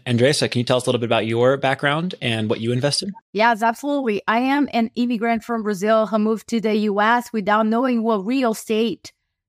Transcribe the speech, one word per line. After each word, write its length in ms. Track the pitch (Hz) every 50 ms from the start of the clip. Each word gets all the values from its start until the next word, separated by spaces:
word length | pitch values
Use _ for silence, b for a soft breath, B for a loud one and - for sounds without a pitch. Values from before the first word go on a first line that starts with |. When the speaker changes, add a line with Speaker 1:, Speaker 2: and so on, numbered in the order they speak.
| -
Speaker 1:
Andressa, 460 | 123 123 113 120 139 143 - 131 110
can 80 | - 123
you 60 | 120
tell 120 | - 127 123
us 80 | -
a 40 | 131
little 100 | 123 117
bit 80 | 120 110
about 180 | 117 113 101
your 320 | 113 113 117 120 131 139 135
background 580 | - 135 135 - - 143 143 160 170 185 - -
and 280 | - 123 113 110 110 107
what 120 | 113 -
you 100 | 113 117
invest 300 | 120 123 123 139 131 -
in? 100 | - 202 185 - _ _
Speaker 2:
Yes, 320 | - 196 214 240 233 196 233
absolutely. 580 | 226 233 - - 285 285 285 262 226 208 - - -
I 120 | 214 233
am 300 | 254 269 277 285 285 -
an 200 | - 233 226 220 -
immigrant 480 | 220 247 240 247 208 220 233 233 220 -
from 200 | - 233 226 214
Brazil 420 | 214 208 175 190 214 226 220 220
who 140 | 208 226 214
moved 280 | 214 214 226 202 - -
to 120 | 233 226
the 140 | 185 220 214
U 260 | 220 208 214 196 208
S 320 | 208 220 240 247 233 - -
without 320 | 220 190 202 208 214 226
knowing 380 | 214 220 233 262 262 247 233 220
what 220 | 233 226 202 185
real 260 | 214 254 269 254 226
estate, 640 | 220 - - - 220 214 233 226 170 - _ - _ _ _ _ _ _ _